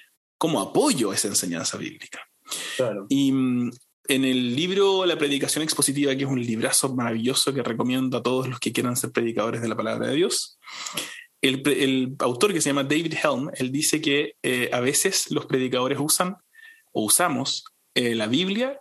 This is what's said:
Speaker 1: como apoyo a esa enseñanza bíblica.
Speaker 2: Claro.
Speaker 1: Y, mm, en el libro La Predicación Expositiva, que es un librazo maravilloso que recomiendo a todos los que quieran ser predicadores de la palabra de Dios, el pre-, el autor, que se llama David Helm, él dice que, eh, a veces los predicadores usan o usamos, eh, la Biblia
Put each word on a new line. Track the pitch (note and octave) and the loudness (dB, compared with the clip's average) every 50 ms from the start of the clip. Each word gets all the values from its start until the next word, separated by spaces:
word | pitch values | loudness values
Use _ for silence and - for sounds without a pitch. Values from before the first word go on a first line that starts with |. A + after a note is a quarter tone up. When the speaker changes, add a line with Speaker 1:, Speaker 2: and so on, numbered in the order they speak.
| - _ _ _ _ _ _ | -12 _ _ _ _ _ _
Speaker 1:
como | _ - D#3 D3+ G#2+ | _ 0 2 2 0
apoyo | F#2+ - - F3+ C4 D4+ A3 C3+ A2 F#2+ | 0 2 2 4 4 4 4 2 0 0
a | G#2 | 0
esa | - - G2+ | 0 -2 0
enseñanza | - - - F#2 E2+ E2 E2 - - G2 | 0 0 0 0 -4 -2 -2 -4 -4 -4
bíblica. | D#2+ - - - - - - - - - _ _ _ - - - - - - | -8 -10 -10 -12 -16 -16 -16 -16 -16 -20 _ _ _ -10 -10 -8 -8 -6 -2
Speaker 2:
Claro. | - B2+ A2+ G2 G2 G2 G#2+ | -2 -2 -2 -2 -6 -4 -2
Speaker 1:
Y, | C3+ C#3 C#3 C3+ | 0 2 4 4
mm, | C3+ C3+ C3 B2+ B2 B2 A#2+ A#2+ B2+ - _ _ _ _ _ - | 4 4 2 2 2 0 0 -2 -4 -8 _ _ _ _ _ 0
en | C#3 C3 C3+ | 2 2 4
el | C3 B2+ B2+ B2 A#2+ A#2+ | 2 2 2 0 0 0
libro | C#3 E3+ F3+ F#3+ G3 G3 G3 F#3+ F#3+ F#3 | 0 0 0 2 4 4 4 4 2 2
La | F3 D#3+ D#3 | 0 0 0
Predicación | D3 C#3+ C#3 C3+ C3+ C3 - D3+ | 0 0 0 0 0 0 0 -2
Expositiva, | D#3+ D#3 - - - - C3+ C#3+ C#3+ C#3 C3+ | 0 -2 0 0 0 0 0 2 0 0 0
que | C3+ C#3 | 0 -2
es | C3+ | -2
un | C3+ B2 | -2 -2
librazo | A#2 A#2 A2 A2 B2+ C3 - - - C3 B2+ | -2 -2 -2 0 0 0 2 2 0 0 -2
maravilloso | B2+ A#2+ A2+ A2+ A2+ A2+ B2+ B2 - - C#3+ C3+ | -2 -2 -2 -2 0 0 0 0 0 0 0 0
que | C3 | -2
recomiendo | A#2 A#2 A2+ A#2 B2+ B2 B2+ C3 C3 B2+ B2 A#2+ | -2 -2 -2 0 0 0 0 0 0 0 -2 -2
a | |
todos | A#2 B2 B2+ B2+ C3 B2+ | 0 0 0 0 0 -2
los | B2+ - | -6 -4
que | - C3+ | -4 -2
quieran | A#2 B2+ A#2+ B2 B2 | -2 0 0 0 -2
ser | B2 - B2+ | -2 -4 -2
predicadores | - A#2+ A#2+ A#2 A2+ A2 G#2+ A#2 A#2+ A#2 | -2 0 0 0 0 0 -2 -2 -2 -2
de | A2+ A2+ | -2 -2
la | A2 | -2
palabra | A2+ G#2+ A2 A2+ A2+ A2+ A#2+ | -2 -2 -2 -2 -2 -2 0
de | C3+ | 2
Dios, | D#3 F#3 - - - - - - _ _ - - - - - - - - - - - - - _ _ | 2 2 2 0 -2 -4 -6 -12 _ _ -18 -16 -12 -12 -8 -8 -8 -8 -8 -12 -16 -18 -20 _ _
el | - C3+ C3 C3+ | 0 2 2 2
pre-, | C#3 D3 C#3 - D3 | 2 2 2 4 2
el | C3+ C3 C3 B2+ B2+ C#3 - | 2 2 2 0 -2 -2 0
autor, | B2 B2 B2 A#2+ - G#3 | 0 0 2 4 2 2
que | F#3 D#3+ | 4 2
se | C#3+ D3 | 0 0
llama | C#3 C#3+ C3+ | 0 0 0
David | C3+ D3 D#3+ E3+ D#3+ D#3 - | 0 0 0 0 -2 -2 0
Helm, | - D3+ C3+ B2 C#3 - - | 2 2 2 0 -2 -6 -4
él | - C3 B2+ | -4 -4 -2
dice | C3+ D3 D3+ - - D3 | 0 0 0 0 0 0
que, | D3+ D3 C#3 C#3+ D#3 D#3 - _ | 0 2 2 2 0 -2 -6 _
eh, | - C3 B2+ B2 B2 A#2 | -2 -2 0 0 0 0
a | A#2+ B2 | 0 0
veces | B2 C3 D3 - - G3 F#3+ - - - | 0 2 2 2 0 2 0 0 -2 -2
los | D3+ C#3+ - | -2 -4 -2
predicadores | - B2+ C3 B2+ B2 B2+ B2+ B2+ C3 C#3 B2 | 0 0 0 0 0 0 0 0 0 -2 -2
usan | C#3+ D#3 - - F#3 F3+ G3 - _ _ _ - - - - - _ _ | 0 0 0 0 0 -2 -2 -6 _ _ _ -20 -20 -20 -20 -20 _ _
o | _ - A2 | _ -2 0
usamos, | G#2 - - F3+ F3 C#3 B2 C3+ - - - - - - _ _ _ _ | 2 2 2 2 2 2 0 -2 -4 -4 -6 -8 -14 -20 _ _ _ _
eh, | B2+ B2 A#2+ A#2 | 0 0 2 0
la | A2+ G#2+ | 0 0
Biblia | G#2+ B2 E3 F#3 F#3 G3 A3+ B3 C4+ C#4 - | 0 0 0 0 0 0 -2 -2 -2 -4 -10